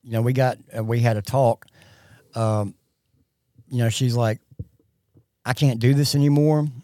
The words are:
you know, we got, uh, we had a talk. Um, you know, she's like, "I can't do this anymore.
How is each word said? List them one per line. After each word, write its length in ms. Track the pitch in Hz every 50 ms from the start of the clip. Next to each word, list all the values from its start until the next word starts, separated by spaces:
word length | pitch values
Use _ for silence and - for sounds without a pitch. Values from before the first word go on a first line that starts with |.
you 100 | _ 123
know, 80 | 113 113
we 140 | 113 120 131
got, 240 | 131 131 127 117 - - _ -
uh, 80 | 113 110
we 160 | 110 117 117
had 160 | 117 120 110
a 60 | 104
talk. 420 | 101 - - 139 135 117 113 _ - _ _ _ - - - _ _ _ - _ _ _ -
Um, 400 | 117 113 110 110 107 104 98 - _ _ _ _ _ _ _ _ _ _ _ _ _ _ _ _ - _ _
you 80 | 131 123
know, 100 | 120 113
she's 260 | 110 - 135 123 117
like, 260 | 120 117 110 110 - _ _ - - - _ _ _ _ _ _ _ _ _ _ _ _ _ _ _ _
"I 80 | 123 -
can't 260 | - 151 139 120 117
do 140 | 127 127 139
this 200 | 139 147 - -
anymore. 540 | 143 143 147 143 147 151 151 151 151 147 151 127 120